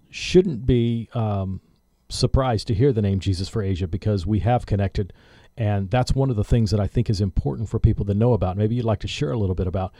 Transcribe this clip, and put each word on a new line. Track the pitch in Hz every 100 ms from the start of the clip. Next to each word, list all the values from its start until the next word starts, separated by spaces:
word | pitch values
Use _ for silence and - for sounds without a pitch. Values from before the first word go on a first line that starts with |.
| _
shouldn't | - - 175 185 117 127
be, | 123 117 117 107
um, | 120 110 101 95 95 _ _ _ _ -
surprised | - 120 131 131 107 -
to |
hear | 104 143
the | 110
name | 101 98
Jesus | 101 90 95
for | 113
Asia | 95 90 92
because | 98 107 101 90
we | 107
have | 87 123 -
connected. | 101 98 - 98 - - - - -
And | 104 101 95
that's | 123 127 131
one | 135
of | 107
the |
things | 101 120 110
that | 107
I | 95
think | - 113
is | 98
important | 101 - 143 127 110
for | 113
people | 117 98 101
to | 101
know | 120
about. | 107 92 92
Maybe | 107 120
you'd | 113
like | 104
to | 104
share | - 147
a | 123
little | 98
bit | 90 90
about | 92 92 -